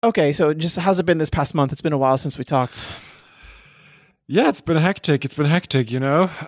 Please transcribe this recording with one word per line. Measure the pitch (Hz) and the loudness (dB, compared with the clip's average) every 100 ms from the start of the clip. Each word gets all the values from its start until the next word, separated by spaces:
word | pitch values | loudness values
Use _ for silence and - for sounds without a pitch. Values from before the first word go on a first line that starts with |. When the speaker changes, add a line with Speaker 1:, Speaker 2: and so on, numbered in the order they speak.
Speaker 1:
Okay, | 233 226 151 | 0 2 2
so | 147 156 | 2 0
just | 156 165 175 | 0 -4 -2
how's | 175 185 | 0 2
it | 175 | 2
been | 170 | 2
this | 151 | 2
past | - 143 160 | -2 -2 0
month? | 139 | -2
It's | 143 | -2
been | 160 | -2
a | 143 | 0
while | 135 135 | 2 2
since | 147 - | -2 -8
we | |
talked. | 127 139 123 - - - - - _ _ - - - _ - - _ _ - | -2 0 0 -4 -8 -10 -18 -20 _ _ -20 -20 -20 _ -20 -20 _ _ -4
Speaker 2:
Yeah, | 151 294 | 0 2
it's | - | 0
been | - 160 | 0 2
hectic. | 170 202 - 143 139 | 2 0 0 0 0
It's | |
been | - 147 | -2 2
hectic, | 170 - 135 113 | 2 2 -2 0
you | 127 | -2
know. | 135 151 185 156 | 0 2 2 -2